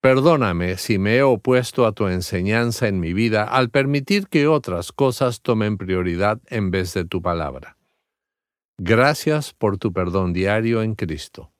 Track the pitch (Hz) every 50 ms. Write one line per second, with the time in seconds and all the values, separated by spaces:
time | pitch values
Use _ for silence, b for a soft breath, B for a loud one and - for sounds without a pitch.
0 | - 131 131 135 135 175 165 143 120 98 87 85 87 90 92 90 - - 110 95
1 | 98 104 113 127 139 135 123 101 - 131 127 127 120 - - - 120 110 101 -
2 | 107 95 90 92 90 - - 90 90 101 110 117 117 120 110 - 127 107 98 92
3 | 85 82 87 101 113 113 110 107 107 - - 131 127 120 - 139 135 139 143 143
4 | 131 - 196 202 196 - - 156 143 151 156 - - - 90 85 87 - - -
5 | 139 131 120 - 139 123 117 - _ - 117 110 107 107 107 92 98 92 92 92
6 | 90 90 85 87 98 104 110 113 _ _ 123 110 101 92 90 95 92 87 - 98
7 | 82 85 - 90 85 90 87 82 78 71 67 67 - - _ _ _ _ _ _
8 | _ _ _ _ _ _ _ _ _ _ _ _ _ _ _ - 92 87 113 113
9 | 131 147 147 - - 156 151 151 139 - _ _ - 104 98 95 - 107 87 95
10 | 90 90 87 95 92 90 87 92 95 98 104 110 113 117 117 113 110 110 107 -
11 | 107 82 78 73 - - - - 82 _ _